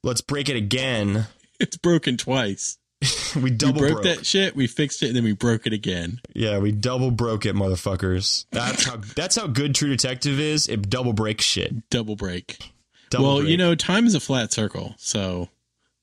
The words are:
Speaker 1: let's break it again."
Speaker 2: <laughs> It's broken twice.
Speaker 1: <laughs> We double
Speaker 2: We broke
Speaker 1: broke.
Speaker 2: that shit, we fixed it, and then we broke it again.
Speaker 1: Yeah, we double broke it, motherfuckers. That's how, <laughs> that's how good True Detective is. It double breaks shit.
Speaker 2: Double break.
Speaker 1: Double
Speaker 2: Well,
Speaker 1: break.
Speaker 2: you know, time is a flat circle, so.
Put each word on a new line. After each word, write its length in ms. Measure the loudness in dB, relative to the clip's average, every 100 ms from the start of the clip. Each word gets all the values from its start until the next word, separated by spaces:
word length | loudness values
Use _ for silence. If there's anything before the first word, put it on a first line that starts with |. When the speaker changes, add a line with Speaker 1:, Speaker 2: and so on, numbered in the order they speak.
Speaker 1:
let's 180 | -4 -2
break 280 | -2 -4 -2
it 60 | -2
again." 680 | 0 0 0 0 0 0 -2
Speaker 2:
<laughs> 60 | _ _ -4
It's 140 | -4 0
broken 400 | 2 2 2 -2
twice. 600 | 0 0 0 -4 -8 -10 _ -4
Speaker 1:
<laughs> 340 | -2 -2 -4 0
We 140 | 0
double 320 | 2 2 4
Speaker 2:
We 60 | 4
broke 120 | 4
Speaker 1:
broke. 140 | 2 0
Speaker 2:
that 60 | 0
shit, 300 | 2 2 0
we 100 | 0
fixed 380 | 0 -2 0
it, 40 | 0
and 80 | 2
then 80 | 2
we 80 |
broke 340 | 2 2 2 0
it 60 |
again. 480 | -2 -2 -4 -4 -8 -8
Speaker 1:
Yeah, 260 | -4 0 2
we 120 | 2
double 400 | 2 0 0 0
broke 340 | 2 0 0 0
it, 80 |
motherfuckers. 920 | 0 0 0 -2 -2 0 0 0 -2 -4
That's 340 | -4 -2 -2 -2
how, 100 | -4 -10
<laughs> 80 | -6
that's 180 | -2 -2
how 120 | 0
good 280 | 0 0 0
True 140 | 0
Detective 500 | 0 -2 -2 -2 0
is. 280 | 0 0 0
It 200 | -2 -2
double 220 | -2 0
breaks 320 | 0 0 0
shit. 460 | 0 0 -2 -4 -4
Speaker 2:
Double 260 | -4 -2 -6
break. 560 | -6 -8 -10 -16 -18 _ _ _ -4
Speaker 1:
Double 160 | 2 4
Speaker 2:
Well, 120 | 4
Speaker 1:
break. 100 | 2
Speaker 2:
you 80 | 4
know, 180 | 4 2
time 300 | 2 4 4
is 80 | 4
a 60 |
flat 320 | 2 0 0
circle, 420 | 0 -2 -4 -10 -10
so. 520 | -4 -2 -2 -4 -6 _ _ _ _ _